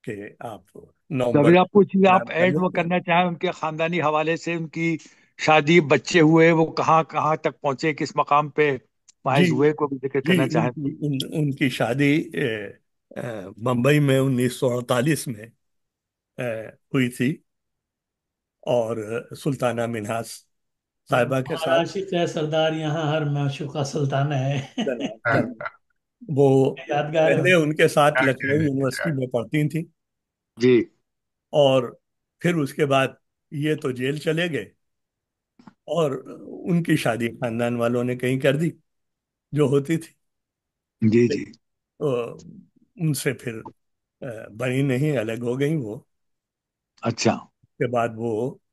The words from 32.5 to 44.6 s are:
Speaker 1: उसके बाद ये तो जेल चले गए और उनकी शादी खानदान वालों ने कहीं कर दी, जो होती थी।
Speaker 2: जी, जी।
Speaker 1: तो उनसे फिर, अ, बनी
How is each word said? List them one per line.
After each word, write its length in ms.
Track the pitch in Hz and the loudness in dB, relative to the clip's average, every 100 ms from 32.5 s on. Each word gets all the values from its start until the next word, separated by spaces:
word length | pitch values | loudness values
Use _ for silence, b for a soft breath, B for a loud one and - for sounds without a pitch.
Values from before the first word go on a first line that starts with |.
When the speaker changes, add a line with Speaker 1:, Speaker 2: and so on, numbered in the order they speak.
Speaker 1:
उसके 300 | 170 139 - | 0 -2 -2
बाद 320 | 147 135 135 - _ _ _ | 0 2 0 -4 _ _ _
ये 220 | 139 151 | -6 -2
तो 180 | 151 139 | -2 -4
जेल 260 | 120 127 151 | -4 -4 -4
चले 300 | 156 160 175 | -2 -2 -2
गए 220 | 135 98 _ _ _ _ _ _ _ _ _ - _ - | -4 -10 _ _ _ _ _ _ _ _ _ -20 _ -6
और 280 | 156 151 131 - - | -2 -2 -2 -12 -18
उनकी 540 | - - - 170 165 156 | -16 -12 -2 -2 0 0
शादी 320 | 139 110 117 | 0 -2 -6
खानदान 480 | 117 123 113 120 120 | -4 -6 -2 -4 0
वालों 280 | 117 120 | 0 0
ने 120 | 123 123 | -2 -2
कहीं 220 | 127 131 | -2 0
कर 180 | 139 143 | 0 0
दी, 180 | 165 - _ _ _ _ _ _ _ | -2 -6 _ _ _ _ _ _ _
जो 120 | 143 143 | 0 2
होती 300 | 139 139 165 | 2 0 -6
थी। 200 | - _ _ _ _ _ _ _ _ _ 110 | -6 _ _ _ _ _ _ _ _ _ 2
Speaker 2:
जी, 200 | 117 120 | 4 2
जी। 160 | - - - _ _ _ _ | 0 -6 -18 _ _ _ _
Speaker 1:
तो 360 | 151 120 78 - - - _ _ _ - | -4 -2 -6 -12 -20 -20 _ _ _ -4
उनसे 320 | 160 135 147 | -2 -2 -4
फिर, 220 | 123 123 113 - _ _ _ _ _ | -6 -10 -12 -16 _ _ _ _ _
अ, 260 | - 110 113 | -14 -14 -16
बनी 340 | 104 | -6